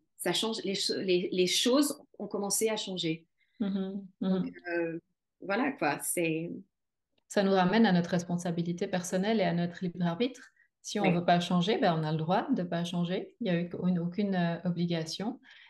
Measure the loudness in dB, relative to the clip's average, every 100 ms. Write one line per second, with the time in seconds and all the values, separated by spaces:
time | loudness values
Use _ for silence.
0 | _ -8 -2 0 -2 -2 -4 -2 -2 -2
1 | 2 2 2 2 2 4 4 4 4 -2
2 | -12 -12 -8 -4 -2 0 0 -2 -4 -4
3 | -2 -4 _ _ _ -6 -2 -2 -4 -6
4 | -10 -6 0 0 -2 -6 -6 -2 -2 -4
5 | -10 _ _ _ -4 0 0 -2 -2 -2
6 | -4 -2 0 -2 -4 -10 -14 _ _ _
7 | _ _ -6 0 4 4 4 6 6 4
8 | 2 -2 -2 -4 -2 -2 -2 -2 -2 -4
9 | -2 -2 0 2 2 0 -2 -4 -6 -2
10 | -2 0 -2 -4 -20 _ _ _ -8 -2
11 | 2 2 4 4 4 2 2 2 2 2
12 | 0 0 0 0 2 -2 0 -2 -2 -2
13 | -2 -2 -6 -6 0 0 0 -2 0 2
14 | 0 -2 0 2 0 0 -2 0 0 0
15 | -4 -4 -6 -8 -12 -20 -10